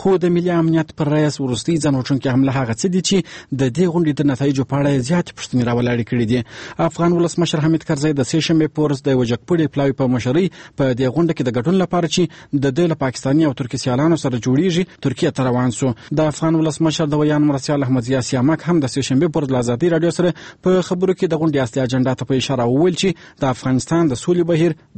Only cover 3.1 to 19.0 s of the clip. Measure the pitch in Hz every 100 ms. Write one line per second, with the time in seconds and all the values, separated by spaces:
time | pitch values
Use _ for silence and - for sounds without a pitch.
3.1 | 196 - - - 131 135 120 180 165 160
4.1 | 143 143 131 143 135 127 139 143 139 123
5.1 | 175 170 - - 127 120 120 120 120 113
6.1 | 123 113 123 117 - - - 165 - 170
7.1 | 175 170 - 160 165 151 160 - 151 151
8.1 | 143 127 165 147 160 156 - 151 139 139
9.1 | 131 120 117 - 175 151 - 139 135 131
10.1 | 123 117 143 190 - - - 135 123 131
11.1 | 123 170 160 127 117 120 190 175 175 165
12.1 | - 170 - - 143 135 131 175 - 131
13.1 | - 135 277 156 - 123 131 - 123 156
14.1 | 160 143 123 127 131 185 170 185 - 135
15.1 | 123 165 - 131 123 127 117 135 113 -
16.1 | 151 156 143 165 160 160 151 160 151 156
17.1 | 147 151 151 151 139 131 147 131 127 117
18.1 | 135 120 131 131 160 - 175 131 -